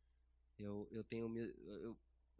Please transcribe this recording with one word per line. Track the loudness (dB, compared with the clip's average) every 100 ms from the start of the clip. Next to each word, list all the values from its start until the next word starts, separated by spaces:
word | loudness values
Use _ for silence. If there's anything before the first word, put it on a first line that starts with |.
| -20 -20 -20 -20 -20 -6
Eu, | -2 0 0
eu | -2
tenho | 0 2 4
me-, | 4 2 -2 -6
eu, | -2 -2 -4 -10 -20 -20